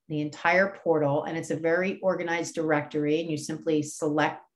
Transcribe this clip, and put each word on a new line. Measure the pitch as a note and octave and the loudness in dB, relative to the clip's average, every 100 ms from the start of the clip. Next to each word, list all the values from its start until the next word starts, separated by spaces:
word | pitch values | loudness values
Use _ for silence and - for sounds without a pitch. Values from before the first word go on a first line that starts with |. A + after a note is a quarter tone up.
| - | -8
the | D3+ | -4
entire | D3 - E3+ F3+ G3 - | -4 0 2 4 2 0
portal, | E3+ D#3 D3 D3 | 2 4 4 2
and | - E3 | 0 -6
it's | D3+ | -4
a | D3+ | -2
very | E3 E3+ F#3 - | 2 2 0 0
organized | F#3+ F3 E3+ E3+ E3 - | 0 0 -2 -2 -4 -2
directory, | D#3 D3 C#3+ D3+ D3 D#3 | 0 0 0 -2 0 0
and | E3 | 0
you | D3 | -4
simply | - D#3 E3 D3+ | -6 -6 0 0
select | D3 - D#3 D3+ D3 - - | 0 -4 -2 0 0 -2 -14